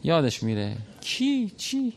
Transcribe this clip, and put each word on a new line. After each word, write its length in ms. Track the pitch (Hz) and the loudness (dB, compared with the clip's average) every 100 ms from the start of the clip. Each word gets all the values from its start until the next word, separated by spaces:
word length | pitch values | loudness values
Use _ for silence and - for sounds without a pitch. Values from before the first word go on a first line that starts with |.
یادش 380 | 143 165 131 - | 4 4 4 0
میره. 340 | 110 107 104 107 110 - | -2 -2 -2 -6 -12 -12
کی؟ 520 | - - 262 277 214 - | -8 -2 0 2 -2 -4
چی؟ 340 | - 269 254 | -4 -2 -2